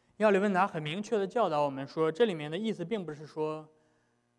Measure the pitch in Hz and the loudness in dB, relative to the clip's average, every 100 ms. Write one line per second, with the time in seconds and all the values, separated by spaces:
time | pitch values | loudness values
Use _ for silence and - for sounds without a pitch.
0 | _ - 214 196 208 180 196 170 151 180 | _ 2 4 4 4 2 2 0 -4 -4
1 | 214 220 196 240 196 151 143 135 135 - | -2 -2 0 0 2 2 0 -2 -6 0
2 | 160 160 233 160 147 165 220 170 170 220 | 0 4 2 2 -4 -4 -2 -4 -4 -4
3 | 160 147 151 156 156 156 156 _ _ _ | -6 -10 -10 -4 -4 -4 -12 _ _ _
4 | _ _ _ | _ _ _